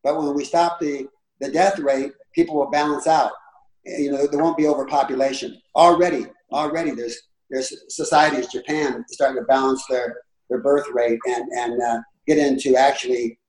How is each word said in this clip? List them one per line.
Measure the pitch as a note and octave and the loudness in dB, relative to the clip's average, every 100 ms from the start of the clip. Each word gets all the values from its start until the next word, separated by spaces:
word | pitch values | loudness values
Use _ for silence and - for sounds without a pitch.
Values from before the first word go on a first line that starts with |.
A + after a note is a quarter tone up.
But | C#3 D#3 | -2 -2
when | D3 | -2
we | C#3+ | -4
stop | C#3 E3+ E3+ E3+ | -2 0 0 0
the, | D3+ C#3 C3+ _ _ _ | -6 -6 -10 _ _ _
the | C3+ | -4
death | D#3 G3 G3 | 2 2 2
rate, | C#3 C3+ C#3+ - _ | 0 0 -2 -10 _
people | - E3+ | 0 0
will | D3+ C#3 | 0 0
balance | D3 D3 C#3+ D#3+ | 0 0 0 2
out. | D#3+ A#2 - - _ _ _ | 2 2 -4 -20 _ _ _
You | - D3 C#3+ | -12 -4 -2
know, | C#3 C#3+ | 0 0
there | C#3+ | 2
won't | E3 D#3 | 0 2
be | D3+ | 2
overpopulation. | C#3 C#3 C#3+ C#3 C3 C3+ C3 - - _ | 0 0 0 0 0 -2 -2 -10 -12 _
Already, | - E3+ E3 F3 C#3+ G#2+ - _ | 6 6 6 2 0 -6 -14 _
already | C3+ D3+ D#3+ E3 | -4 -2 -2 -4
there's, | A#2 A#2 A#2+ _ _ _ | -6 -8 -10 _ _ _
there's | C3 C3 - - | -6 -6 -12 -14
societies, | - C#3+ D3+ D3+ C#3 B2 | -8 2 4 4 0 -6
Japan, | B2+ - D3+ C#3+ A#2+ A#2+ | -10 -6 -2 -2 -4 -12
starting | - C#3 B2+ | -2 -2 0
to | |
balance | A2 C3+ C3+ C3 - | 0 2 2 -2 -2
their, | B2+ A#2+ - _ _ _ | -4 -4 -10 _ _ _
their | B2 | -2
birth | C#3 C#3+ C#3+ | 2 2 2
rate | B2 A#2 A#2 B2+ | -2 0 0 -2
and, | A#2+ - A#2+ | -4 -4 -6
and, | A#2+ A#2+ | -4 -2
uh, | A#2 A#2 - _ - | -2 -4 -6 _ 0
get | D#3 | 2
into | C#3+ C3 C#3 | 2 0 2
actually | B2+ C#3 C#3 B2+ B2 A#2 - | 4 4 2 -4 -2 -4 -8